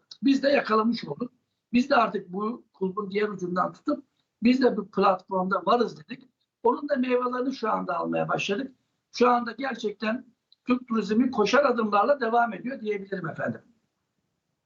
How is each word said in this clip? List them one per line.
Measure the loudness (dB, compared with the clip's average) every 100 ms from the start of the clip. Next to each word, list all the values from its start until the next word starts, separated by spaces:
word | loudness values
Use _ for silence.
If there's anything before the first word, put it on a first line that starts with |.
| _ -2
biz | 2 4
de | 4
yakalamış | 2 2 2 2 -2 -6
olduk. | -8 -10 _ _ _ 0
Biz | 0 4
de | 2
artık | 2 -2 -6
bu | -6 -4 -6 _
kulbun | -6 -4 -4 -4
diğer | -2 -2
ucundan | -4 -4 -2 -4
tutup | -4 -4 -4 -6 _ _ 0
biz | 2 4
de | 4 2
bu | -4
platformda | 2 2 2 -2 -2 0 0 2
varız | 2 2 -4
dedik. | -16 -16 -18 _ _ _
Onun | 0 0 -2
da | -2
meyvelerini | 2 0 0 -2 -4 -4
şu | -2
anda | -2 -4 -4
almaya | -2 -2 -2
başladık. | -2 -2 -4 -6 _ _ _ _
Şu | 0 2
anda | 2 -2
gerçekten | -8 -8 -6 -6 -4 -4 -4 -8 _ _ _ -2
Türk | -2 0
turizmi | -4 0 2 2
koşar | 2 4 4 4
adımlarla | 2 0 2 2 2
devam | 2 2 0
ediyor | -2 -10 -8
diyebilirim | -6 -6 -6 -8 -8
efendim. | -6 -6 -8 _ _ _ _ _ _ _ _ _ _